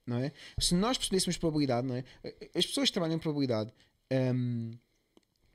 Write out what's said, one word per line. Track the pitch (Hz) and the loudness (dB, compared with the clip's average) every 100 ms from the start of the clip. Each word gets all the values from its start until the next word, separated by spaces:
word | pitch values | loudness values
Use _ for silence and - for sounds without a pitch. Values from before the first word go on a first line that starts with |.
| - | -4
não | 120 | -2
é? | 139 - - - | -2 -6 -10 -2
Se | - | 2
nós | 180 214 262 | 4 4 0
percebêssemos | - 190 180 170 | 0 0 0 0
probabilidade, | 165 151 143 120 131 | 0 2 2 2 0
não | 123 | -4
é? | 127 - - - - 160 | -6 -12 -14 -14 -6 -2
As | - | -2
pessoas | - 277 | 0 0
que | |
trabalham | 208 160 160 | 0 0 0
em | |
probabilidade, | 165 147 135 110 110 - _ _ - | -2 0 2 0 -2 -8 _ _ -2
ahm, | 131 127 127 123 120 117 117 _ _ _ _ _ _ _ | 0 2 2 0 -2 -6 -10 _ _ _ _ _ _ _